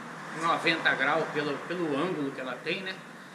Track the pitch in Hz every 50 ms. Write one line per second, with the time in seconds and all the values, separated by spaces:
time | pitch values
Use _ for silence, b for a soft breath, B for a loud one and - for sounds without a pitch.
0 | - - - - - - - 156 165 170 156 - - 170 165 156 - 151 135 123
1 | 135 143 156 160 151 - - 151 147 147 139 127 - - 170 180 170 151 139 139
2 | 170 190 170 151 143 135 127 131 127 127 123 120 - 151 185 196 95 190 190 -
3 | - - - B B B